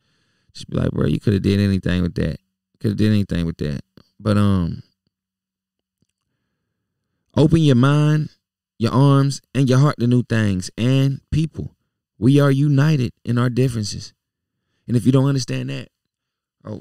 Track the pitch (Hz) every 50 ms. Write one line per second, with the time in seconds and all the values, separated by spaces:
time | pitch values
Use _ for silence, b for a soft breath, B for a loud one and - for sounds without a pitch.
0 | _ _ _ _ _ _ _ _ _ _ _ - - - - 50 50 50 - -
1 | - - 78 - - - 104 95 82 98 98 101 101 101 95 92 - 90 90 90
2 | 87 87 - - 82 80 - - - _ _ _ _ _ _ _ - 110 101 -
3 | 107 107 107 104 98 - - 87 85 82 85 - - 73 71 - - _ _ -
4 | _ _ _ _ 101 107 104 104 104 101 98 95 85 82 85 - - _ _ _
5 | _ _ _ _ _ _ _ _ _ _ _ _ _ _ _ _ _ _ _ _
6 | _ _ _ _ _ _ _ _ _ _ _ _ _ _ _ _ _ _ _ _
7 | _ _ _ _ _ _ _ - 143 156 160 165 160 147 131 120 123 139 147 151
8 | 151 151 151 156 147 - - _ _ _ _ _ _ _ _ _ 107 117 - 123
9 | 139 139 139 139 139 139 135 - - _ - 127 139 120 127 127 143 147 - -
10 | 117 120 123 123 113 - 117 113 110 104 95 90 90 - - - 113 127 131 135
11 | 135 139 135 - - _ - 147 160 151 - 151 - - - _ _ _ _ _
12 | _ _ _ _ 92 127 139 143 143 139 139 135 147 147 143 135 143 156 156 135
13 | 123 - - _ _ - 117 120 123 127 120 120 127 135 120 117 104 101 107 -
14 | - - - _ _ _ _ _ _ _ _ _ _ _ _ _ _ - 113 123
15 | - 131 131 135 131 139 139 135 123 - 131 131 127 131 139 131 - - _ _
16 | _ _ _ _ _ _ _ _ _ _ _ _ _ 104 107 -